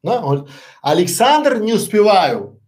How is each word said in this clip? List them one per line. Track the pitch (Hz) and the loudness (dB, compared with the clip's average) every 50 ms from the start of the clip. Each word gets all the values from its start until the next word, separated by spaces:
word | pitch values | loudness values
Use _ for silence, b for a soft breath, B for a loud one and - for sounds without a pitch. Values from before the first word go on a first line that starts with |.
да? | - 170 240 240 | -4 -4 -4 -4
Он | 170 139 143 | -2 -2 -4
говорит: | 143 143 B B B B B B B | -4 -4 B B B B B B B
«Александр, | - 139 156 170 180 - - - 233 262 302 302 294 285 254 226 | -4 -2 0 0 0 -2 0 0 2 2 2 2 2 0 -2 0
не | 208 220 226 | -2 -2 -2
успеваю». | 208 - - - 208 208 214 202 190 165 139 117 104 101 - - _ _ | -2 -2 0 0 2 4 4 4 4 2 0 -2 -6 -10 -14 -20 _ _